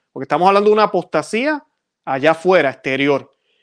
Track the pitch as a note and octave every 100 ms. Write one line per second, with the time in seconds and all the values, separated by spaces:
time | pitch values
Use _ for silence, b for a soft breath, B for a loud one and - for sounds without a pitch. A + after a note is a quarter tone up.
0 | _ C3 C3+ D3 F#3 G3 G#3 G#3+ G#3 F#3
1 | - D#3 D3+ A3 C#4+ D4 _ _ _ _
2 | - C3+ D3 D#3+ F3+ F#3 C#3 B2 C#3+ C3
3 | C#3+ C3+ C3 _ _ _